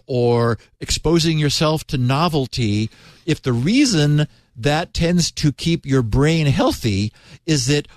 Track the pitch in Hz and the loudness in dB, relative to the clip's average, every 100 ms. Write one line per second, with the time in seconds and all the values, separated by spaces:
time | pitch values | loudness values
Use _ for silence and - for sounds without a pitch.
0 | - 123 120 120 117 113 _ _ - - | -4 0 2 2 0 -2 _ _ -6 -4
1 | 151 170 160 156 143 - 156 156 - 135 | 0 2 2 0 0 0 0 -2 -4 -2
2 | 123 135 175 147 127 127 107 104 110 - | 0 0 0 -2 -4 -2 -2 -2 -4 -8
3 | - - - 147 135 120 143 262 269 165 | -20 -10 -6 -4 -2 -2 0 2 2 2
4 | 147 147 151 _ _ - 143 156 175 - | 2 2 0 _ _ -6 -2 -2 -2 -2
5 | 165 175 - - 151 - 160 165 139 131 | 0 0 0 -2 -2 -2 -2 -4 0 0
6 | 113 127 151 165 147 - 262 - 117 98 | 2 2 2 2 0 0 0 -2 -2 -2
7 | 107 - - - - 147 123 147 - | -4 -8 -20 -10 -2 -2 0 -2 -4